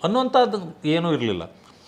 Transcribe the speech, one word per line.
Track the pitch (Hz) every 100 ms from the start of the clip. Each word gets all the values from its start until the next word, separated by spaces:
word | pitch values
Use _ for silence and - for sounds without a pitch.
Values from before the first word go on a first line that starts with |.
ಅನ್ನುವಂಥದ್ದು | 170 240 254 262 240 208 170 -
ಏನೂ | 151 165 170
ಇರಲಿಲ್ಲ. | 147 117 90 82 - - -